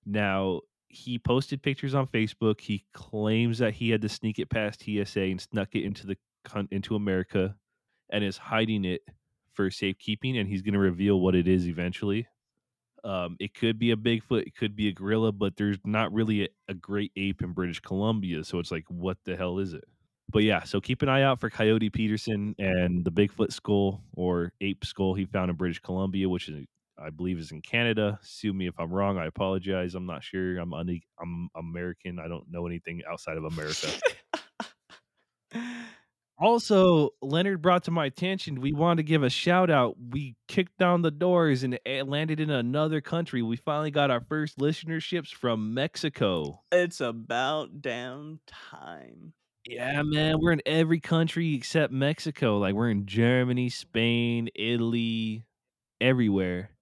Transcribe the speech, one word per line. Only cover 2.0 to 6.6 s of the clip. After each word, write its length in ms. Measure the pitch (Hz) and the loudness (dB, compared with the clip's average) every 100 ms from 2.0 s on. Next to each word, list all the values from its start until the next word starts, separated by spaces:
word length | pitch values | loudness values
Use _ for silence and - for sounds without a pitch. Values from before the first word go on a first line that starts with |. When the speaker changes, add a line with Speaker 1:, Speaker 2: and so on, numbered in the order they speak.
| 131 | 0
Speaker 1:
Facebook. 540 | 117 110 - 113 104 | 0 -2 0 0 0
He 240 | - 101 _ | -2 -8 _
claims 680 | - - 110 107 110 120 113 | -20 -10 -4 0 2 2 2
that 140 | 117 | 0
he 160 | 104 117 | 0 0
had 120 | 110 | 0
to 80 | 104 | 0
sneak 300 | - 110 107 | -4 -6 -4
it 100 | - | -4
past 300 | 110 104 - | -2 -2 -6
T 200 | - 104 | -4 -2
S 160 | 98 - | -2 0
A 120 | 95 | -2
and 100 | 92 | -2
snuck 360 | - 107 98 107 | -4 -4 -2 -2
it 80 | |
into 240 | 98 101 98 | -4 -6 -8
the 100 | 98 _ _ - | -10 _ _ -10
con-, 220 | 104 | -6